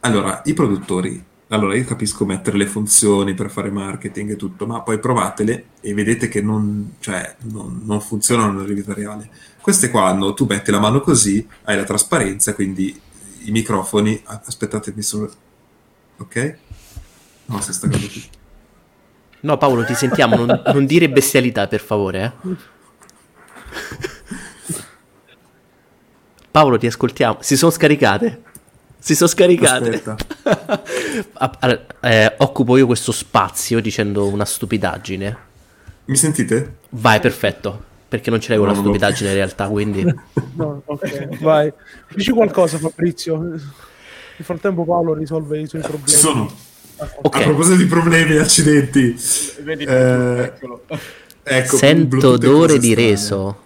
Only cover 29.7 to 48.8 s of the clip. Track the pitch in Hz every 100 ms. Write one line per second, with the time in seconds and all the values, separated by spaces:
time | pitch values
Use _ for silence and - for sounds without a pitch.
29.7 | 127 120 113 110 107 - - - 208 -
30.7 | 214 - 254 277 262 - - - - 127
31.7 | 120 - - 123 110 107 - 147 - 123
32.7 | 127 131 120 - 113 - 107 95 - -
33.7 | 117 110 - 104 101 101 101 104 - -
34.7 | 110 92 85 - 95 98 117 - _ _
35.7 | _ - - - 135 156 147 117 113 135
36.7 | - _ 120 113 110 120 - 104 - 104
37.7 | 101 - _ _ 113 - 113 - 110 104
38.7 | 101 101 101 101 101 101 98 95 - 98
39.7 | 104 104 98 127 - - - 127 151 156
40.7 | 143 - 147 - 139 139 143 156 156 151
41.7 | - - - _ 190 196 233 214 - 170
42.7 | 156 160 - 170 170 - 160 170 160 143
43.7 | 139 - - - - - - 160 170 202
44.7 | 180 165 175 170 156 156 160 147 151 151
45.7 | 160 151 151 135 - 160 127 104 - -
46.7 | - - - 147 - 135 - - 147 165
47.7 | 185 156 165 170 165 160 151 156 - 147
48.7 | 147